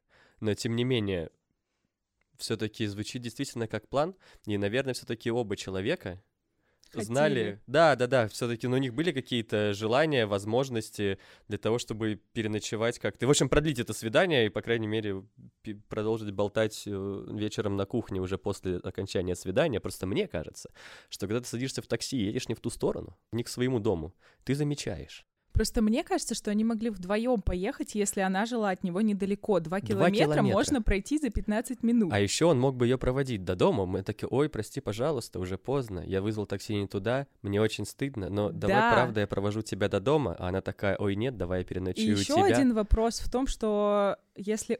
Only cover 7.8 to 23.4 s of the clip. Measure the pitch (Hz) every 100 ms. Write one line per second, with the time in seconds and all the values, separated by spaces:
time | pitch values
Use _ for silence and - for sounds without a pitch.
7.8 | 165 127 123 131 107 - 123 117 127 127
8.8 | 135 113 170 135 - 123 110 107 104 101
9.8 | 107 120 160 139 107 101 104 117 135 117
10.8 | 107 - 101 98 - - - 104 110 117
11.8 | - 113 110 104 _ - 107 107 - 110
12.8 | 113 120 110 - 120 143 139 147 151 135
13.8 | 117 110 113 120 185 147 110 107 107 117
14.8 | 107 110 107 95 101 _ 120 _ - 104
15.8 | - - 107 113 107 98 104 113 110 -
16.8 | - 101 98 98 110 107 104 - 104 98
17.8 | 98 120 - 98 92 95 - 98 92 90
18.8 | - - 98 104 92 90 95 95 165 107
19.8 | 101 - 92 120 202 82 73 - - -
20.8 | - - - - 95 113 123 117 131 -
21.8 | - 117 - 135 98 127 - 113 123 -
22.8 | 117 - 85 - _ 113